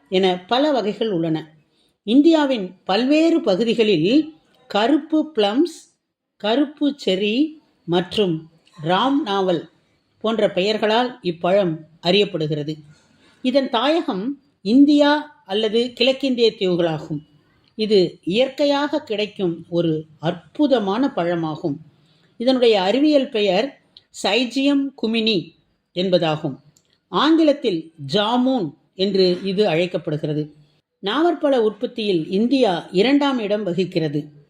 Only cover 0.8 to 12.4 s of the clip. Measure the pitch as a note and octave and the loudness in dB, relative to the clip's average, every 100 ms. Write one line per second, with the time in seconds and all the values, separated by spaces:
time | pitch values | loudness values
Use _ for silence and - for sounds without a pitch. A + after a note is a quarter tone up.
0.8 | G3+ - A3+ F3 E3 D#3+ D#3+ _ _ _ | -2 -4 -4 -2 -2 -4 -6 _ _ _
1.8 | _ _ G3+ C4 E4 D#4+ C#4 B3 F#3 - | _ _ 2 4 6 4 2 -2 -4 -10
2.8 | - G3+ B3+ D4+ E4 E4 A3+ F#3 A#3 G#3 | -2 0 2 4 4 2 0 0 0 2
3.8 | G#3+ E3 F3+ C#4+ D4+ - _ _ - G3+ | 2 2 4 2 0 -10 _ _ -6 -2
4.8 | A#3+ D4 D4+ D#4 D4+ - G3+ A#3+ E4+ - | 2 0 0 -2 -2 -2 0 0 -2 -4
5.8 | - _ _ _ _ - G#3 B3 D4+ - | -20 _ _ _ _ -8 -2 0 -2 -2
6.8 | C#4+ C#4 - F#3 G#3 A#3 D#4 - _ _ | -4 -2 -2 -2 0 0 -2 -4 _ _
7.8 | - F3 F3+ - F#3+ D#3+ - _ _ - | -2 -2 -2 -2 -2 -2 -8 _ _ -10
8.8 | D#3 F#3 B3+ C#4 A3+ G3 F#3 E3 - _ | -2 0 2 0 -2 -2 0 -2 -6 _
9.8 | _ _ _ _ A3 A3 G3+ F#3 G3 G#3+ | _ _ _ _ -2 0 0 0 -2 0
10.8 | G#3+ A3+ B3 - F3 E3 F3 G3 F3+ D#3+ | 0 0 -2 -4 -6 -2 0 2 0 -4
11.8 | - _ F3 G3+ F#3+ F3 | -10 _ 0 2 2 -2